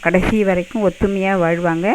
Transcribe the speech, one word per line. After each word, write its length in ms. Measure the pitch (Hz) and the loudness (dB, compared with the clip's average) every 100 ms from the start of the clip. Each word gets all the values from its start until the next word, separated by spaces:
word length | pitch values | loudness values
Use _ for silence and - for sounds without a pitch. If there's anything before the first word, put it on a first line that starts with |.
கடைசி 400 | - 180 185 220 196 | 2 2 2 2 2
வரைக்கும் 360 | 180 180 226 202 | 0 -2 0 -2
ஒத்துமையா 460 | 175 202 196 190 196 | 0 -2 0 0 0
வாழ்வாங்க 460 | 165 170 175 165 185 | 0 0 -2 -2 0